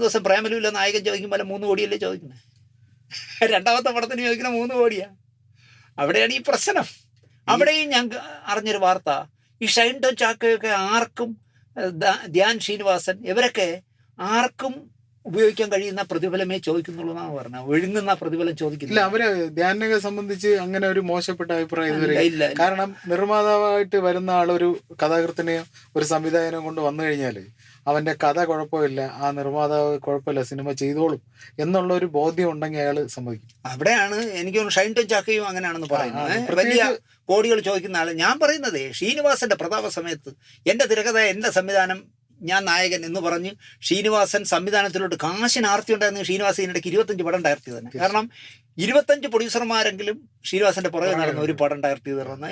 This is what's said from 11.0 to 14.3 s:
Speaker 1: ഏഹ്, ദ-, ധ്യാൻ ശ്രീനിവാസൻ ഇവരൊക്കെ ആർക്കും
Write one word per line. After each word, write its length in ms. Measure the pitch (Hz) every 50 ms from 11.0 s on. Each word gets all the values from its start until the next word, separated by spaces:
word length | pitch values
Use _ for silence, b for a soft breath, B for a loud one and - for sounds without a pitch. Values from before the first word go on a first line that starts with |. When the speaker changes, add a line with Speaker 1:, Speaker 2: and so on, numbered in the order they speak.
| 233 226 - - 240 233 226 - _ _ _ _ _ _ _
Speaker 1:
ഏഹ്, 160 | - - 185 175 160 175
ദ-, 180 | 196 196 220 - 190 156
ധ്യാൻ 220 | 180 190 214 233 220
ശ്രീനിവാസൻ 580 | - - 208 202 202 196 185 175 - - 190 196 226 180 185
ഇവരൊക്കെ 360 | 226 254 240 247 220 190 170 165 185 - _ _ _ _ _ _ -
ആർക്കും 560 | 208 202